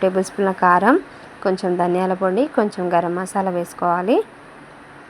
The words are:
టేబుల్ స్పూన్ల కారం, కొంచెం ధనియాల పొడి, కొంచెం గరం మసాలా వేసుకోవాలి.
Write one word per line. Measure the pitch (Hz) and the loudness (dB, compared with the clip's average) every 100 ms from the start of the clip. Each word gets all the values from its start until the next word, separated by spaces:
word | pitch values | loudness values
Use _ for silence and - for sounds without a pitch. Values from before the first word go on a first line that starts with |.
టేబుల్ | 190 185 190 | 0 0 -4
స్పూన్ల | - 196 185 180 | -2 -2 2 2
కారం, | 175 196 339 - - - - 196 | 4 4 2 0 -16 -20 -6 -4
కొంచెం | 190 190 180 | -2 -2 0
ధనియాల | 175 180 185 185 | 0 0 0 0
పొడి, | 190 190 302 - | 0 0 0 0
కొంచెం | 208 - 180 175 | 0 -2 0 0
గరం | 175 175 | 0 -4
మసాలా | 185 202 190 175 | -4 -2 -2 -2
వేసుకోవాలి. | 170 - 175 175 185 320 440 - - - - - - - - | -6 -4 0 0 2 0 0 -12 -20 -20 -20 -20 -20 -20 -20